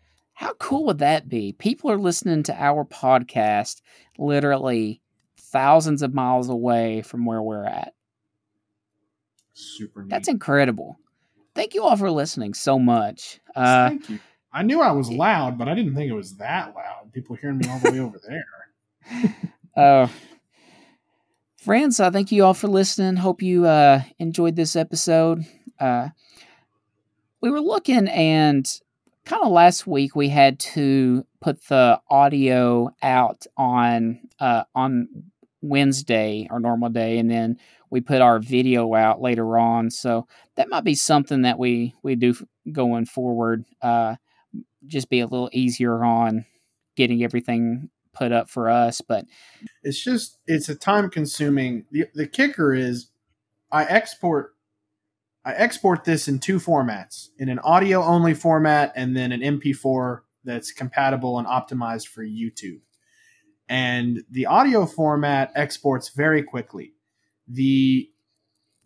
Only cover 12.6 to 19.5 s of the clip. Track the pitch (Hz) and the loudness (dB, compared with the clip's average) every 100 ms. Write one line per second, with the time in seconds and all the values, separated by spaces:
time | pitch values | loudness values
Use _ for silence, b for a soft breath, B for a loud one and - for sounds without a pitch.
12.6 | 139 135 123 117 104 - - - _ 131 | 0 2 4 2 0 -8 -20 -20 _ -2
13.6 | 127 127 123 277 - 107 B B _ 139 | 4 4 4 0 -10 -16 B B _ -4
14.6 | 208 320 254 143 120 120 190 180 131 120 | 0 2 2 2 -2 0 2 2 -2 -4
15.6 | 123 196 180 135 143 110 95 95 110 175 | -4 -2 -2 -2 -4 -6 -10 -12 -8 -8
16.6 | - 95 - - 107 127 127 120 143 135 | -8 -14 -14 -16 -16 -16 -14 -12 -8 -4
17.6 | 123 127 - 131 123 101 113 156 - - | -6 -2 -2 -2 -8 -10 -16 -14 -16 -20
18.6 | - _ _ _ - 240 226 - 175 | -20 _ _ _ -14 -4 -4 -4 -16